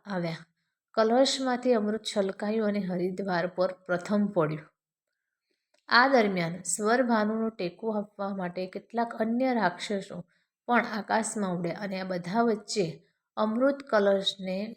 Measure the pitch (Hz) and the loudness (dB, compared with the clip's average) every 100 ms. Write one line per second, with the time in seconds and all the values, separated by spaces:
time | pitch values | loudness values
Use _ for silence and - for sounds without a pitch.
0 | - 190 170 165 - _ _ _ _ - | -8 -4 -4 -6 -14 _ _ _ _ 0
1 | 220 240 269 269 262 247 254 233 208 220 | 2 4 4 2 -2 0 2 2 2 -2
2 | 214 214 190 196 208 220 214 202 180 180 | -4 -2 -2 -2 -2 0 0 -2 -2 -2
3 | 180 185 196 180 180 180 185 185 - 175 | -2 -4 -2 0 -2 0 0 -2 -4 -4
4 | 175 208 208 190 151 151 - _ _ _ | 0 0 2 2 0 -2 -10 _ _ _
5 | _ _ _ _ _ _ _ _ _ 226 | _ _ _ _ _ _ _ _ _ 4
6 | 262 269 208 185 165 180 - - 208 240 | 6 6 4 2 -2 -4 -6 -2 2 2
7 | 247 226 214 220 226 220 175 - 226 214 | 4 2 2 -2 -4 -4 -8 -6 -4 -4
8 | 202 - 196 196 180 175 185 202 - 226 | -6 -8 -6 -4 -6 -6 -8 -10 -8 -4
9 | 233 - 220 233 262 240 185 - - 202 | -4 -2 -2 0 2 2 2 0 -4 -6
10 | 185 175 - _ _ _ - 240 233 214 | -6 -12 -14 _ _ _ 0 2 2 -4
11 | 196 208 220 220 196 175 170 - 202 190 | 0 0 0 -2 -2 -2 -4 -4 -6 -6
12 | 185 185 175 214 233 214 - 214 165 156 | -4 -6 -2 2 2 2 -2 -2 -2 -4
13 | _ _ _ - 214 220 269 277 - 214 | _ _ _ -2 -2 2 2 0 0 2
14 | 196 196 190 - 190 185 220 | 4 2 0 -6 -6 -6 -6